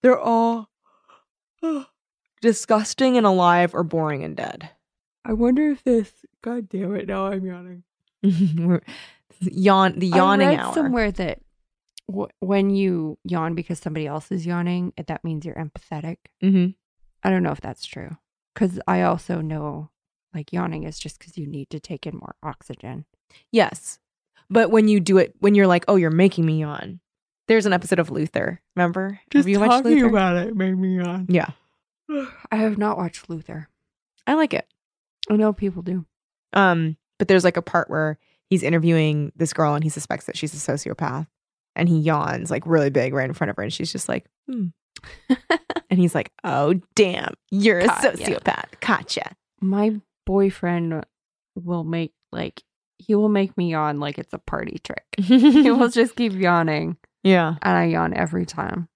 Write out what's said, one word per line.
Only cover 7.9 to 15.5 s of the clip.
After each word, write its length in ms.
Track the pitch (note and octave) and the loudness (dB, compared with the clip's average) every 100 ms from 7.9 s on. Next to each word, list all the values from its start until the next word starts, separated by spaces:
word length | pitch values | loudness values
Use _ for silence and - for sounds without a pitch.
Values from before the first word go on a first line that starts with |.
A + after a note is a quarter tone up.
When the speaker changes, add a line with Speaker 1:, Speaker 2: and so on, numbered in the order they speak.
| _ | _
Speaker 1:
<laughs> 200 | _ _ | _ _
We're, 580 | G3 E3+ F#3 D#3 E3+ F3 - - - _ _ _ | 0 2 0 2 0 0 -2 -20 -20 _ _ _
yawn, 580 | F3+ - F#3+ F#3+ F#3+ - | -6 0 4 4 4 0
the 80 | F#3 | 0
yawning 400 | F#3 F#3+ G3 C#4 | 4 4 4 4
Speaker 2:
I 20 | |
read 80 | D4+ | 2
Speaker 1:
hour. 140 | B1 | 0
Speaker 2:
somewhere 360 | - C#4 A#3+ G#3+ | -2 0 0 -2
that 280 | G3 F3 - _ _ _ _ _ - - | -2 -6 -8 _ _ _ _ _ -20 -12
w-, 200 | F#3+ - _ | -8 -8 _
when 300 | F#3 G3 G3 | -2 0 2
you 480 | G3 G3 F3 D#3 D3+ | 0 0 -2 -4 -8
yawn 300 | F3+ E3+ D#3+ | -6 -4 -4
because 240 | E3 - E3+ | -6 -6 -8
somebody 280 | E3+ D#3 D3+ | -8 -8 -6
else 260 | D3+ - | -8 -8
is 140 | F#3 E3+ | -8 -4
yawning, 460 | F3 F3 F3+ F3+ - | -4 -2 -4 -6 -8
it, 100 | D#3+ | -10
that 160 | D#3+ | -8
means 200 | E3+ D#3 | -6 -8
you're 100 | D#3+ | -8